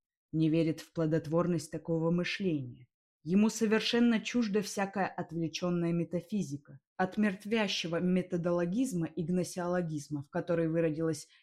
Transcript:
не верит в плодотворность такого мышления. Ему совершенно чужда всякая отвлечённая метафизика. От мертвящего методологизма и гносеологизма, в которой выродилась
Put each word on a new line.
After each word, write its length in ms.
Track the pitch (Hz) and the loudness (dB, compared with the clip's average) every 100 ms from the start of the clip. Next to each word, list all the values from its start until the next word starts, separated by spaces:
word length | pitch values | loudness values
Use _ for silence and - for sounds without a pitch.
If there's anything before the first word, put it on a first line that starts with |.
| _ _ _ | _ _ _
не 180 | 156 160 | 2 4
верит 320 | 160 165 160 | 4 2 0
в 100 | - | -6
плодотворность 760 | - 160 160 151 160 170 170 - | -2 0 0 2 0 2 0 -4
такого 400 | 160 - 165 165 | -8 -4 0 2
мышления. 760 | 175 170 - 196 151 123 - - _ _ _ | 0 0 -2 -2 -2 -4 -12 -20 _ _ _
Ему 260 | 151 190 220 | 0 4 4
совершенно 720 | - 226 220 208 240 240 226 | 4 2 2 2 2 4 2
чужда 400 | - 247 226 202 | 0 -2 0 0
всякая 460 | 202 - 196 196 185 | -2 -2 -2 -2 -2
отвлечённая 880 | - 170 165 165 - 180 175 170 | -4 -6 -4 -4 -2 -2 0 0
метафизика. 840 | 170 170 175 - 214 151 143 - 143 _ - | 0 -2 -4 -4 -4 -4 -6 -12 -20 _ -4
От 180 | 185 214 | -2 0
мертвящего 840 | 214 190 202 226 202 - 175 165 | 0 0 -2 -2 0 -2 -2 0
методологизма 1040 | 180 180 180 180 170 175 175 196 269 180 165 | 2 2 2 -2 0 0 0 0 0 0 -2
и 160 | - | -2
гносеологизма, 1000 | 160 180 170 - 175 180 175 151 143 147 | -2 0 -2 -4 -2 0 0 -4 -6 -8
в 60 | 143 | -6
которой 380 | 170 - 170 165 | -4 -2 0 2
выродилась 580 | 165 165 151 160 156 - _ | 2 2 0 -2 -2 -8 _